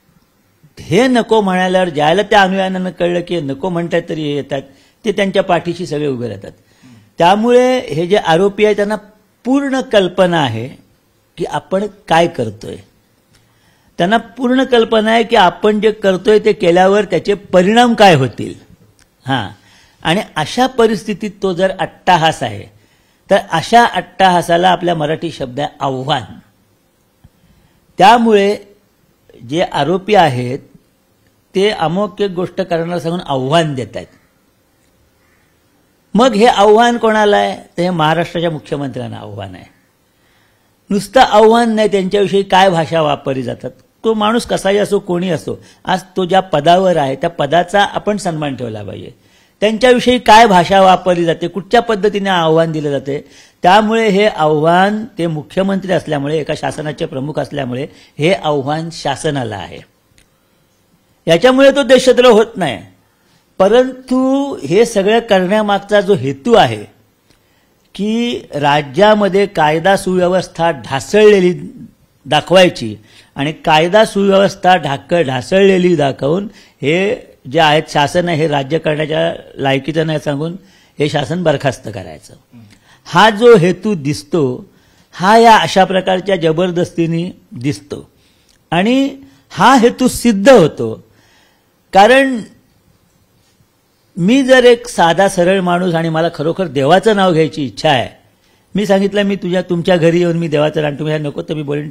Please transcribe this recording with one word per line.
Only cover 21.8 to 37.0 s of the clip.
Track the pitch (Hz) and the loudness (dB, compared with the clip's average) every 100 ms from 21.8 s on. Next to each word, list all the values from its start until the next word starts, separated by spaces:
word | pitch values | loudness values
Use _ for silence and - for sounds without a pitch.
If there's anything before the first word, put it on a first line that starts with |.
| 156 - - 175 160 147 | -8 -4 0 2 2 -2
आहे | 123 101 95 _ _ _ _ _ - | -8 -10 -16 _ _ _ _ _ -2
तर | 196 196 | -2 0
अशा | 165 160 233 | -6 2 2
अट्टाहासाला | 240 180 170 - 190 175 165 170 185 | 2 -2 -8 0 2 2 0 0 2
आपल्या | 175 175 | 0 -2
मराठी | 165 147 156 165 | -2 -4 -4 -8
शब्द | - 135 123 | -10 -10 -8
आहे | 147 - | -10 -6
आव्हान. | 139 131 131 143 95 - _ _ _ _ _ _ _ _ _ _ _ _ _ _ _ - | -6 -6 -4 -6 -6 -16 _ _ _ _ _ _ _ _ _ _ _ _ _ _ _ 2
त्यामुळे | 185 240 226 208 196 208 - _ _ _ _ _ _ - 117 | 4 6 4 2 2 -2 -8 _ _ _ _ _ _ -20 -8
जे | 151 | -4
आरोपी | 185 170 143 185 185 | -4 -2 -2 -2 2
आहेत | 208 165 123 123 139 - _ _ _ _ _ _ _ _ | 2 4 0 -6 -8 -14 _ _ _ _ _ _ _ _
ते | 190 202 | -2 -2
अमोक | 214 160 175 208 202 | 0 -2 -2 -4 -4
एक | 202 | -6
गोष्ट | 180 175 - | -4 -6 -6
करणार | 180 170 165 175 | -4 -4 -4 -6
सांगून | 156 175 156 | -6 -6 -4
आव्हान | 139 131 165 160 | -6 0 0 0
देत | 131 110 87 | -4 -10 -12
आहेत. | 87 _ _ _ _ _ _ _ _ _ _ _ _ _ _ _ _ _ _ _ _ | -16 _ _ _ _ _ _ _ _ _ _ _ _ _ _ _ _ _ _ _ _
मग | 190 262 | 0 0
हे | 208 233 | 2 2
आव्हान | 185 208 214 240 | 4 4 4 4
कोणाला | 233 | 0